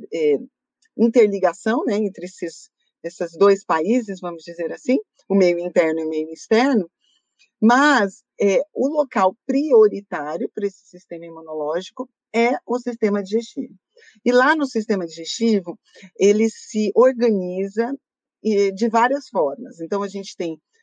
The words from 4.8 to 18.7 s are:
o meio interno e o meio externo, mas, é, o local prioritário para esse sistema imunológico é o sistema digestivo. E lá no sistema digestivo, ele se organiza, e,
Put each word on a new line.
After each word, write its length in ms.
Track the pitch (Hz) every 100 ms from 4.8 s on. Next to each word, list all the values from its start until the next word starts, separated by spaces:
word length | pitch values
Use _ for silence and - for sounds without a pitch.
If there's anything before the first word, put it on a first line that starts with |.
| - 269 427 _ _
o 60 |
meio 240 | 196 180 175
interno 420 | 180 180 160 160
e 40 |
o 40 | 160
meio 240 | 156 160
externo, 560 | 160 - 220 269 247 170 _ _ _ _ _ _ _
mas, 600 | 214 247 294 269 196 - _ _
é, 200 | 202 190 -
o 160 | - 269
local 480 | 311 277 226 190 - -
prioritário 1040 | 269 311 240 214 196 202 170 147 165 226
para 120 | - 202
esse 200 | - _
sistema 400 | 180 _ 170 165
imunológico 800 | 165 160 156 151 170 190 - 262 _ _
é 200 | 226 233 269 -
o 120 | 247
sistema 440 | 247 233 214 202
digestivo. 520 | 190 214 233 - 226 - _ _ - _
E 60 | 233
lá 240 | 247 262
no 120 | 311 269
sistema 400 | 226 214 202 170
digestivo, 720 | 160 165 - 226 208 175 - _ - 185 _
ele 320 | 202 208 220
se 440 | - - 214 214
organiza, 960 | - 262 254 233 202 180 185 196 202 233 277 _ _ _ _
e, 280 | 214 202 196